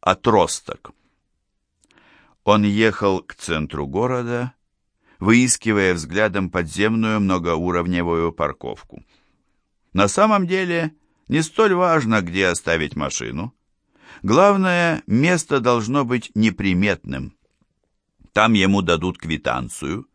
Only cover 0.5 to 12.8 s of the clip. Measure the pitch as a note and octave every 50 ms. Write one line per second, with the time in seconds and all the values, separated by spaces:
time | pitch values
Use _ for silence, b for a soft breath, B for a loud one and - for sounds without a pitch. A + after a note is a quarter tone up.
0.5 | - - _ - - - _ - - _ _ _ _ _ _ _ _ _ _ _
1.5 | _ _ _ _ _ _ _ b b b b b b b b b b b _ -
2.5 | G#2 G#2+ G#2 G#2 G2+ G#2 A2+ A2 G#2 - G#2 G2+ F#2+ F#2 - _ - _ - -
3.5 | E2+ D#2 D2+ D2+ - D2 D2 C#2 C2+ F#2 A#2 B2+ B2+ B2 B2 A#2 A#2+ A#2+ B2 B2+
4.5 | _ _ _ _ _ _ _ _ _ b b b b b F2 G2 A2+ A#2+ B2+ B2
5.5 | - - - A2+ G#2+ G2+ F#2+ F#2 F2+ E2+ D#2 D#2+ F2 G2 G#2+ G#2+ F#2 G2+ F#2+ E2+
6.5 | - F#2 F2 D#2 C2+ F2+ G#2 A2 A2+ A2+ A2+ A2 A2 G#2+ G2+ F#2+ F#2 F#2 E2+ F2
7.5 | E2+ D#2+ F2 F2+ F2 F2 F2 F2+ F2+ F2 F2 E2+ E2+ E2 E2 E2 E2 - E2+ D2
8.5 | C#2 _ - A#1+ - - - _ - - - _ _ _ _ _ _ _ _ _
9.5 | _ _ _ _ _ _ _ _ _ F3+ G3+ G3+ - - G3+ A3 G#3+ G3+ F#3 E3+
10.5 | F#3 F#3 F#3+ F3+ E3+ E3+ E3 D#3 D#3 _ _ _ _ _ _ _ - D#3 D#3+ D#3
11.5 | - - A3 G#3 F#3 F3 F#3 F3 E3 D#3+ B2+ A2 A2+ G#2+ F#2 F2 E2+ F#2+ F#2+ F#2
12.5 | F2 - - - E2 E2